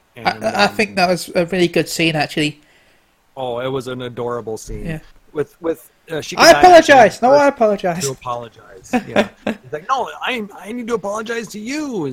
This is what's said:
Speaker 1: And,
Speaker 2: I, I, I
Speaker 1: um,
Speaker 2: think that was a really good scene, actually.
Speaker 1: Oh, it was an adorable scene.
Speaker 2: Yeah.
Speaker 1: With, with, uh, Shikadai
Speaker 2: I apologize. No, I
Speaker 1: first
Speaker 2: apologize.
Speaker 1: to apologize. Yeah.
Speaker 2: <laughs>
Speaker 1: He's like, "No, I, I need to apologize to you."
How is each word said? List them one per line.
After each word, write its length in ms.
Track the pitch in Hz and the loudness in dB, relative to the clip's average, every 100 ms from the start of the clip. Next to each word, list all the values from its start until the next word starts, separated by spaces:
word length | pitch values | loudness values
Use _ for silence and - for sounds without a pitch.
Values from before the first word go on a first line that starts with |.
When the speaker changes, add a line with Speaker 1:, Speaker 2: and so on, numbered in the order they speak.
| _ - | _ -10
Speaker 1:
And, 120 | 113 | -6
Speaker 2:
I, 220 | 220 214 | -6 -4
I, 20 | |
I 140 | 202 202 | 0 0
Speaker 1:
um, 100 | - | 0
Speaker 2:
think 200 | 208 202 | -4 0
that 140 | 180 | 0
was 220 | 175 - | -2 -4
a 120 | - 170 | -4 -2
really 200 | 185 170 | 0 0
good 220 | 170 156 | 0 -2
scene, 260 | - 165 160 | -2 -2 -2
actually. 460 | 143 - 147 - _ _ _ _ _ _ _ - | -4 -2 -4 -6 _ _ _ _ _ _ _ -10
Speaker 1:
Oh, 240 | 127 120 | -8 -6
it 80 | 131 | -4
was 180 | 135 123 | -6 -6
an 160 | 127 | -10
adorable 540 | 123 120 120 120 110 110 | -10 -8 -6 -6 -8 -10
scene. 280 | - 107 165 | -10 -10 -8
Speaker 2:
Yeah. 140 | 156 - _ _ | -10 -12 _ _
Speaker 1:
With, 260 | 156 139 _ | -8 -8 _
with, 300 | 165 160 - _ - | -6 -6 -10 _ -12
uh, 60 | 156 | -10
Shikadai 220 | - 180 | -6 4
Speaker 2:
I 200 | 311 330 | 6 8
apologize. 600 | 359 339 311 277 214 - | 10 8 10 8 6 4
No, 80 | 240 | 4
I 40 | 285 285 | 4 4
Speaker 1:
first 60 | 277 | 2
Speaker 2:
apologize. 480 | 220 196 185 170 143 | 0 0 -4 -4 -6
Speaker 1:
to 60 | |
apologize. 840 | 131 127 120 117 110 - 95 - 247 151 | -8 -8 -8 -10 -18 -20 -20 -6 -4 -2
Yeah. 220 | 110 104 - | -4 -4 -6
Speaker 2:
<laughs> 80 | - | -10
Speaker 1:
He's 260 | 214 123 | -10 -12
like, 160 | 151 185 | -14 -6
"No, 180 | 262 180 151 | -4 -4 -8
I, 240 | 185 247 202 - | -8 -8 -8 -14
I 120 | 185 | -14
need 160 | 247 233 | -12 -6
to 60 | |
apologize 540 | 233 196 208 226 233 226 | -6 -6 -8 -8 -8 -10
to 100 | 214 | -12
you." 460 | 214 294 294 220 143 | -10 -8 -6 -6 -6